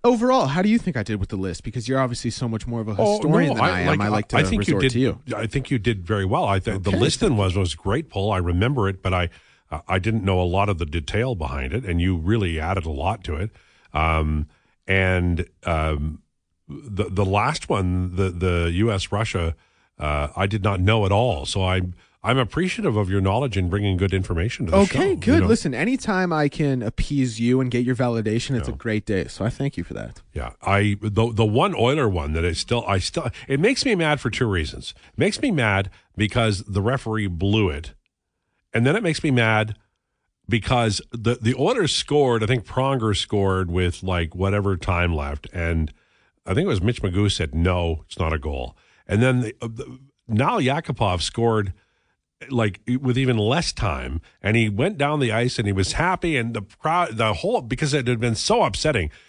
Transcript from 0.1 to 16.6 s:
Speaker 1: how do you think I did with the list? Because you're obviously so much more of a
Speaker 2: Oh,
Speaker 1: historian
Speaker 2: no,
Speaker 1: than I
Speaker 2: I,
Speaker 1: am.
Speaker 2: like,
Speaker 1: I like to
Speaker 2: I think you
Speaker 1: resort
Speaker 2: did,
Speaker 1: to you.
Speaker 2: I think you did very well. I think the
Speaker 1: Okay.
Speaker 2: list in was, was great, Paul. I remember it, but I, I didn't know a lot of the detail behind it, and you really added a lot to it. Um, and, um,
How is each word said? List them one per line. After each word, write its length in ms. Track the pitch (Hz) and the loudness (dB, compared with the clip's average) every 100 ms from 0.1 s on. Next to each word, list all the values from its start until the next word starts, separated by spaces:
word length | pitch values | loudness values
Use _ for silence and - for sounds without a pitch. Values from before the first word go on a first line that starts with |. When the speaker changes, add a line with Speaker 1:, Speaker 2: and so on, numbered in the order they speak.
| 247 247 262 135 | 4 4 4 2
Speaker 1:
how 120 | 156 | 2
do 80 | 208 | 2
you 100 | 226 | 2
think 200 | - 131 | 2 -4
I 40 | |
did 160 | 101 107 | -2 -4
with 120 | 98 | -2
the 60 | 98 | -4
list? 260 | 95 87 | -4 -6
Because 260 | - 127 110 | -8 -6 -2
you're 100 | 131 | 0
obviously 300 | 127 120 117 | 0 -2 -6
so 160 | - 123 | -4 -4
much 200 | 110 123 | -4 -4
more 160 | 117 | -6
of 60 | 107 | -4
a 80 | 101 | 2
Speaker 2:
Oh, 140 | 208 208 | 2 2
Speaker 1:
historian 340 | 156 165 151 | 2 4 2
Speaker 2:
no, 40 | |
Speaker 1:
than 100 | 127 | 2
I 40 | 139 | 0
Speaker 2:
I, 100 | 90 | 2
Speaker 1:
am. 60 | 139 | 2
Speaker 2:
like, 140 | 156 | 2
Speaker 1:
I 80 | 104 | 2
like 200 | 107 - | 0 0
to 80 | 123 | 0
Speaker 2:
I 60 | |
think 260 | 190 220 - | 2 2 2
you 60 | |
Speaker 1:
resort 80 | 98 | 2
Speaker 2:
did, 100 | 131 | 2
Speaker 1:
to 60 | 117 | 2
you. 200 | 127 - - | 0 -2 -8
Speaker 2:
I 120 | - 113 | -6 -4
think 240 | 143 131 | -4 -2
you 80 | 127 | 0
did 260 | 117 107 | 0 -2
very 220 | 85 107 95 | -2 -2 0
well. 180 | 143 | 0
I 160 | 135 98 | 2 0
think 220 | 113 98 | 0 -2
the 80 | 90 | 0
Speaker 1:
Okay. 80 | 98 | 2
Speaker 2:
list 240 | 135 - | 2 2
in 160 | 214 110 | 2 2
was, 180 | 95 92 | 2 0
was 180 | 87 | -2
great, 360 | - 95 123 170 | -4 -2 -2 -2
Paul. 220 | 101 101 | -4 -2
I 40 | 95 | 0
remember 480 | 87 87 117 139 98 | 0 2 2 2 0
it, 140 | 98 | -2
but 120 | 95 | -2
I, 160 | 92 87 - _ _ _ 78 - | 0 0 -6 _ _ _ -12 -2
I 100 | 95 | -2
didn't 260 | 98 110 | 0 0
know 180 | 98 92 | 2 2
a 20 | |
lot 240 | 90 95 101 | 2 2 0
of 80 | 85 | 0
the 80 | |
detail 500 | 76 82 71 104 127 98 | -2 -4 -4 -2 -2 -4
behind 360 | 69 65 65 | -4 -4 -4
it, 140 | - 131 | -4 -2
and 160 | 85 | 0
you 140 | 90 87 | 0 0
really 440 | 82 113 95 80 | 0 0 0 -2
added 240 | 82 98 | -2 -2
a 60 | 80 | -4
lot 340 | 69 87 110 | -4 -2 -4
to 120 | - 78 | -6 -6
it. 140 | 107 - _ _ _ | -6 -10 _ _ _
Um, 540 | 76 80 80 78 76 73 _ _ _ - | -2 2 2 0 -2 -4 _ _ _ -2
and, 600 | 95 92 92 90 85 87 _ | 2 2 2 0 -2 -4 _
um, 560 | - 80 78 73 76 73 _ _ _ _ | -4 -2 0 -2 -4 -8 _ _ _ _